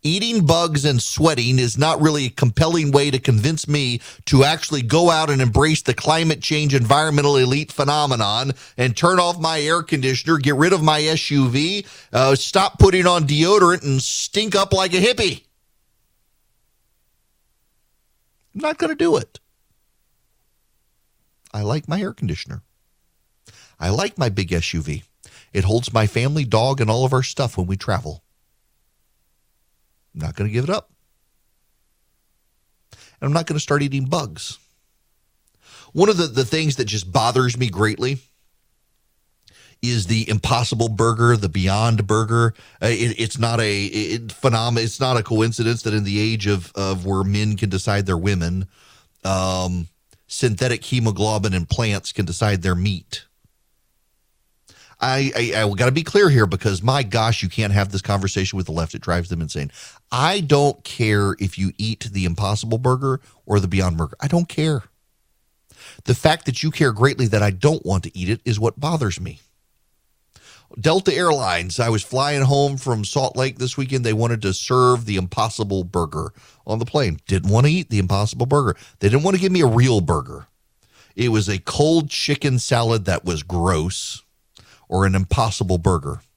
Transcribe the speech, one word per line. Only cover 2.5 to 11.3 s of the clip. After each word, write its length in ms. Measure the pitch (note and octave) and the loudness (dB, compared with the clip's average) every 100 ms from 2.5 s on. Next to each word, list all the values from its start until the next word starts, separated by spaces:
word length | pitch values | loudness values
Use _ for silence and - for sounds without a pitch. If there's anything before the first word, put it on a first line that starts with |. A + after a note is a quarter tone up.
| A2 D#3 E3+ D3 | 2 2 2 4
way 180 | C#3+ C#3+ | 4 4
to 80 | C3 | 0
convince 500 | - A2+ A#2 D#3+ - | 2 2 2 -2 -2
me 320 | D3 C3 A#2+ - - - | -2 0 -4 -8 -16 2
to 180 | C#3 | 4
actually 400 | C3+ D#3 - D3 | 6 2 -4 -4
go 260 | A#2 D3 E3+ | 2 4 4
out 200 | D#3+ D#3 | 4 2
and 100 | C#3 | 2
embrace 400 | B2+ A2+ D3+ D#3 | 2 4 2 2
the 120 | - | 0
climate 460 | B2 - D#3 E3 D3+ | -2 2 2 2 -2
change 360 | - D3+ D3+ C3+ | -2 -2 2 2
environmental 600 | A2+ C#3 D#3 D3 C#3+ C#3 | 4 4 4 2 4 4
elite 360 | B2+ C#3 B2+ | 2 0 -4
phenomenon 840 | - C#3 D3+ D3 B2 G#2 G#2+ C#3 C3 - - | -2 0 2 0 0 0 -2 -4 -6 -10 -2
and 180 | B2 A#2 | -2 2
turn 240 | E3+ F3+ | 2 4
off 200 | F3 F3 | 2 0
my 200 | D#3+ D#3+ | -2 -2
air 220 | D3 E3+ | 0 -2
conditioner, 560 | D#3+ D3 C3 B2+ - D#3+ | 0 -2 0 -2 0 2
get 180 | C3+ C3+ | 2 2
rid 160 | E3 | 4
of 120 | F#3 | 4
my 180 | D#3 D3+ | 2 2
S 300 | D3+ D#3 - | 0 -2 0